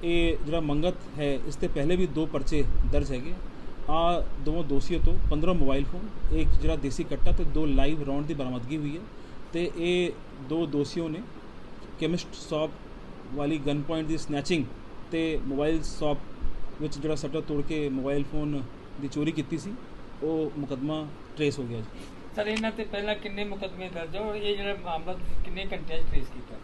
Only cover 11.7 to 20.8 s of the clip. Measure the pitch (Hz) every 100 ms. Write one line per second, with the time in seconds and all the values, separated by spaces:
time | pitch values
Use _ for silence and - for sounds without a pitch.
11.7 | - - - 156 170 - - - 151 156
12.7 | - - - - - - 135 190 156 143
13.7 | 147 143 160 156 160 - 143 139 175 120
14.7 | - - - - 165 160 151 135 135 151
15.7 | 160 156 - 151 143 - - - - -
16.7 | - 151 143 151 151 147 156 156 147 143
17.7 | 160 147 135 131 143 139 151 147 143 127
18.7 | - - - 139 147 151 160 143 160 196
19.7 | 233 - - - - 151 160 156 151 135
20.7 | 135